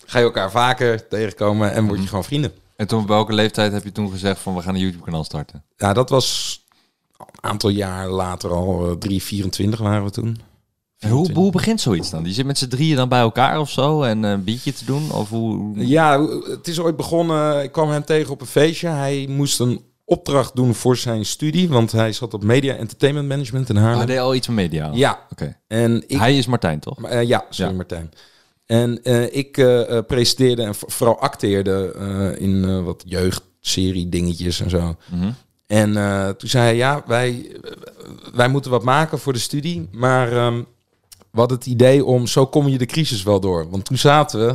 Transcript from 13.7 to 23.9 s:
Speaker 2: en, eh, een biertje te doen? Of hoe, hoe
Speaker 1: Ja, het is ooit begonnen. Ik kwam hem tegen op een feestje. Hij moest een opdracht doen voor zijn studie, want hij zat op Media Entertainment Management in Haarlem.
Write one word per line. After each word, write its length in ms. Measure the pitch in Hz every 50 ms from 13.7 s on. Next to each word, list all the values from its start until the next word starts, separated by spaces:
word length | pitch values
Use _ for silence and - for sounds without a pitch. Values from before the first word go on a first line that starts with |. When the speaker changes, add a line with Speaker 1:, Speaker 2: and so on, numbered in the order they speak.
| - - 127 147 156 151 139
Speaker 2:
en, 220 | 120 107 110 107
eh, 60 | 104
een 120 | 101 101 92
biertje 300 | 98 113 127 - 147 127
te 120 | - 117
doen? 260 | 117 135 143 156 151
Of 180 | - 110 104 101
hoe, 260 | 113 113 113 113 104 98
hoe 300 | 101 104 104 104 123 123
Speaker 1:
Ja, 340 | 143 160 160 151 143 139 151 - - - - -
het 180 | - - - 170
is 120 | 170 160
ooit 160 | 170 165 160
begonnen. 680 | 143 143 - 170 170 170 165 160 151 151 151 147 143 139
Ik 80 | 127
kwam 180 | - 160 156 151
hem 140 | 151 147 147
tegen 260 | - 156 156 151 120 139
op 80 | -
een 60 | 123 -
feestje. 400 | - 143 147 165 165 - - 170
Hij 380 | 160 139 139 139 143 139 135 135
moest 300 | 139 143 143 - - -
een 220 | 123 123 120 - - _ _ _ _
opdracht 500 | - 175 175 - - 139 139 123 - -
doen 200 | 127 127 123 110
voor 220 | - - 123 127 120
zijn 280 | - 123 113 110 101
studie, 440 | - - - 151 151 151 175 185 170
want 220 | 147 120 113 107
hij 200 | - 113 113 110 104
zat 200 | - 127 107 -
op 100 | 101 104
Media 320 | 104 120 139 139 135 123
Entertainment 520 | - 110 101 - - - 139 143 147 143 139
Management 420 | 135 143 143 107 117 131 131 123
in 60 | 107
Haarlem. 160 | 104 107 113